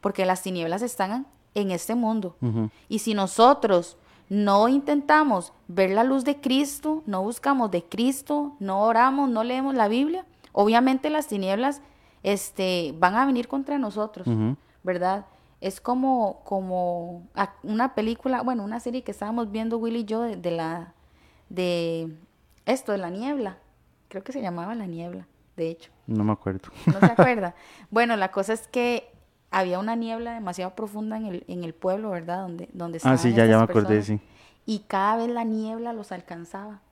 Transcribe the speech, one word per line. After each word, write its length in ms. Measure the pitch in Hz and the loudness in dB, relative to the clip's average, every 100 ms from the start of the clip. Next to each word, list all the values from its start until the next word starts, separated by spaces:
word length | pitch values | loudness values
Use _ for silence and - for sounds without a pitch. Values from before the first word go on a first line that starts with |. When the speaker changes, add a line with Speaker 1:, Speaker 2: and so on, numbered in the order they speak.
Speaker 1:
porque 240 | 196 190 185 | -4 0 2
las 160 | 185 | 2
tinieblas 400 | - 180 165 175 | 0 -4 -2 -2
están 440 | 240 - 190 233 277 _ _ | -4 -4 -4 -4 -8 _ _
en 160 | - 202 | -4 -2
este 240 | 175 - | -2 -2
mundo. 420 | 233 226 220 185 - | -2 0 0 -4 -4
Speaker 2:
Ujú. 300 | 123 110 110 - _ | -2 0 -2 -4 _
Speaker 1:
Y 120 | 214 | -4
si 140 | - | -2
nosotros 840 | 208 190 - 233 277 240 185 170 - _ - _ | 0 -2 6 8 8 4 2 2 -12 _ -20 _
no 400 | 196 208 196 220 | 0 4 4 6
intentamos 840 | 269 285 294 285 302 302 202 175 _ _ | 4 2 -2 4 4 4 2 -2 _ _
ver 220 | 175 190 | 2 4
la 140 | 196 | 4
luz 200 | 254 269 | 4 2
de 160 | 254 285 | 0 -2
Cristo, 640 | 277 262 285 285 302 311 311 | 2 2 2 -2 -4 -4 -2
no 160 | 190 | -4
buscamos 480 | 196 240 269 277 226 | -2 -2 0 0 2
de 140 | 175 | 0
Cristo, 720 | 170 - 240 269 - 294 294 - | -4 -2 0 0 -2 -2 -2 -6
no 240 | 196 190 | -4 0
oramos, 460 | 220 226 254 269 277 | 2 4 4 4 0
no 160 | 226 | 0
leemos 300 | 233 254 269 | 0 -2 0
la 140 | 269 208 | 2 2
Biblia, 360 | 233 285 359 370 _ - | 2 0 -2 -8 _ -8
obviamente 580 | - 208 226 254 262 302 | 2 4 6 4 2 0
las 160 | 302 294 | -2 -2
tinieblas, 520 | 208 190 196 262 285 - _ _ _ | -2 0 0 0 -2 -10 _ _ _
este, 720 | 196 202 - - 185 180 165 160 | -2 0 -2 -4 0 0 -2 2
van 160 | 180 208 | 2 4
a 100 | 277 | 2
venir 200 | 254 233 | 0 -2
contra 300 | 277 269 285 | -6 -4 -4
nosotros, 480 | 233 208 214 214 185 | -4 -4 -6 -6 -2
Speaker 2:
Ujú. 300 | 110 110 139 _ _ | 0 0 -2 _ _
Speaker 1:
¿verdad? 440 | 180 180 180 196 202 _ _ _ | -4 0 0 -2 -6 _ _ _
Es 200 | 190 190 | -8 -8
como, 600 | - 254 262 254 208 - | -4 0 2 2 0 -4
como 840 | - 196 190 185 175 175 170 175 175 | -6 -4 -2 -2 -2 -2 -6 -12 -14
a-, 200 | - 196 - | -4 -4 -4
una 320 | - 214 254 | -6 -2 -2
película, 480 | 254 220 233 262 254 | 0 -4 -4 -2 -2
bueno, 220 | 240 247 | -2 -4
una 160 | 202 233 | -4 -8
serie 220 | 247 247 | -6 -8
que 60 | 247 | -8
estábamos 380 | 202 208 233 226 | -10 -6 -4 -4
viendo 260 | 208 226 233 | -4 -4 -2
Will 180 | 226 233 | -2 -4
y 80 | |
yo 180 | 214 220 | -4 -4
de, 140 | 233 196 | -4 -4
de 140 | 175 | -4
la, 440 | 165 160 170 170 _ _ _ _ _ _ | -2 -4 -6 -10 _ _ _ _ _ _
de 680 | 180 180 175 165 165 165 160 _ _ _ _ - | -4 0 0 0 -4 -6 -10 _ _ _ _ -2
esto, 260 | 254 - | -2 0
de 60 | 202 | -4
la 120 | 180 | -4
niebla. 480 | 185 247 285 214 185 _ _ _ _ _ | -6 -6 -4 -6 -8 _ _ _ _ _
Creo 160 | 190 | -14
que 80 | 196 | -10
se 80 | 269 | -8
llamaba 320 | 208 175 175 | -6 -6 -8
La 120 | 233 196 | -8 -8
Niebla, 400 | 165 170 180 180 _ _ - | -8 -10 -12 -16 _ _ -6
de 120 | 165 | -6
hecho. 200 | 165 - _ - | -6 -16 _ -4
Speaker 2:
No 180 | 113 | 0
me 80 | 104 | 0
acuerdo. 360 | 107 - 95 - - - | 0 -2 -6 -10 -2 0
Speaker 1:
¿No 140 | 190 | 6
se 100 | 196 | 6
Speaker 2:
<laughs> 0 | |
Speaker 1:
acuerda? 440 | 233 190 240 185 - - - 202 | 8 4 4 -4 -8 -20 -20 -4
Bueno, 260 | 214 233 226 | 2 2 2
la 140 | 190 | 0
cosa 220 | 196 196 | -2 -2
es 160 | 220 - | -4 -4
que 420 | 254 240 233 - _ _ _ _ | -2 0 -2 -6 _ _ _ _
había 280 | 190 185 180 | -2 0 -2
una 180 | 208 233 | -2 -4
niebla 360 | 226 226 233 | -4 -6 -8
demasiado 400 | 233 202 180 185 | -8 -8 -8 -8
profunda 420 | 190 214 208 214 220 | -8 -10 -8 -8 -6
en 100 | 220 | -6
el, 180 | 175 - | -10 -10
en 140 | 180 | -10
el 100 | 170 | -8
pueblo, 360 | 160 185 190 220 | -4 -2 -2 -2
¿verdad? 320 | 180 165 175 | -6 -6 -6
Donde, 260 | 190 170 170 | -6 -10 -12
donde 240 | 185 170 165 | -10 -8 -2
Speaker 2:
Ah, 20 | |
Speaker 1:
estaban 200 | 135 131 | 2 4
Speaker 2:
sí, 120 | 123 | 4
ya, 120 | 117 113 | 6 8
ya 60 | |
Speaker 1:
estas 60 | 110 | 8
Speaker 2:
me 60 | |
acordé, 220 | 113 113 101 107 | 6 4 4 2
Speaker 1:
personas. 40 | 104 | 2
Speaker 2:
sí. 140 | 107 - - - _ - | -4 -4 -20 -20 _ -6
Speaker 1:
Y 120 | 214 | -6
cada 360 | - 196 196 226 | -4 -2 0 0
vez 120 | 233 | -2
la 160 | 240 | -4
niebla 480 | 226 220 220 226 233 | -4 -4 -6 -8 -8
los 180 | 233 202 | -10 -10
alcanzaba 680 | 185 - 170 170 196 208 202 _ | -14 -12 -16 -14 -14 -14 -18 _